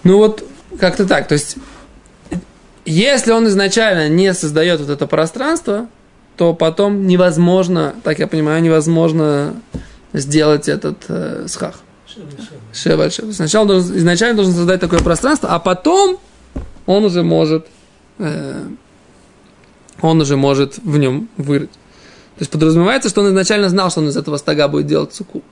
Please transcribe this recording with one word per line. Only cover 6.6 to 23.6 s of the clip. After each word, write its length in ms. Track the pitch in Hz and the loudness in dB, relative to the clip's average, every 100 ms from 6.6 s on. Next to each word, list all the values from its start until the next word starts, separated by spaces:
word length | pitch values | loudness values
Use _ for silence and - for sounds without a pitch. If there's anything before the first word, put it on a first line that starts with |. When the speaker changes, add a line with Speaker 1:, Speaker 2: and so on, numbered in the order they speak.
| 160 165 202 202 190 | -2 0 0 0 2
Speaker 1:
невозможно, 880 | 180 180 160 175 185 180 175 147 - | 4 2 4 2 4 2 0 -2 -4
так 140 | - 160 | -4 -2
я 80 | 156 | -2
понимаю, 360 | 160 151 160 | -2 0 0
невозможно 920 | 165 160 151 165 165 160 151 143 147 - - - - - _ | 2 2 2 2 2 2 0 0 -2 -8 -12 -14 -14 -20 _
сделать 560 | 151 139 151 151 147 - | -8 -2 2 2 2 0
этот, 360 | 143 151 143 - | -4 -6 -8 -10
э, 380 | - - - 180 | -8 -8 -10 -12
схах. 320 | - 190 - - _ - | -10 -10 -12 -20 _ -20
Speaker 2:
Шева, 240 | - 147 | -20 -20
шева. 300 | 139 - - - | -18 -20 -20 -18
Speaker 1:
Шева, 380 | - 170 156 151 | -6 0 2 0
шева. 220 | - 214 | -2 -10
Сначала 340 | 202 156 208 208 | -6 0 2 2
должен, 300 | 185 180 190 | 2 0 0
изначально 380 | 170 175 226 220 | 0 2 0 2
должен 180 | 190 | 2
создать 260 | 175 175 185 | 2 0 0
такое 200 | 175 165 | 0 0
пространство, 500 | - 165 262 302 - | 0 0 0 -2 -2
а 80 | 170 | -2
потом 600 | 185 180 302 370 392 370 - - - - - - - | -2 0 2 2 2 0 -10 -20 -16 -14 -14 -12 0
он 180 | 196 | 2
уже 180 | 214 175 | 2 0
может, 440 | 170 160 156 160 160 _ _ _ _ - | 2 2 2 0 -4 _ _ _ _ -10
э, 460 | 165 147 139 - - - _ _ _ _ _ _ _ _ _ _ - - | -8 -6 -10 -12 -14 -16 _ _ _ _ _ _ _ _ _ _ -20 -4
он 200 | 165 160 | 2 2
уже 160 | 143 139 | 2 2
может 420 | 139 139 139 - | 2 2 -2 -4
в 180 | 208 147 | -2 0
нем 320 | 135 139 226 - | 0 -2 -8 -8
вырыть. 360 | 139 143 147 | -2 -2 -4
То 720 | - _ - - - - - | -16 _ -20 -20 -20 -20 -12
есть 100 | 143 | -8
подразумевается, 560 | 156 160 160 180 262 226 | 0 2 4 2 0 0
что 120 | 208 | 0
он 60 | 202 | 2
изначально 400 | 190 185 208 | 2 0 0